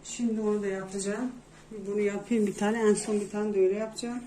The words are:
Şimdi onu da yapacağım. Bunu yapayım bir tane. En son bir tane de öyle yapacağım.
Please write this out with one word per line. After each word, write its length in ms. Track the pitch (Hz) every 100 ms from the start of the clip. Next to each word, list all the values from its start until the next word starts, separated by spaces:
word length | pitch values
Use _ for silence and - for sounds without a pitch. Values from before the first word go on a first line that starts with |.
Şimdi 380 | - - 233 214
onu 220 | 214 208
da 40 | 196
yapacağım. 640 | 190 190 196 190 214 254 - - - - 214 190
Bunu 120 | 208
yapayım 480 | 208 202 - 233 208
bir 60 |
tane. 260 | - 208 226
En 140 | 220
son 260 | 202 - 208
bir 100 | 202
tane 240 | 208 214
de 60 | 196
öyle 160 | 185 202
yapacağım. 480 | 220 220 240 247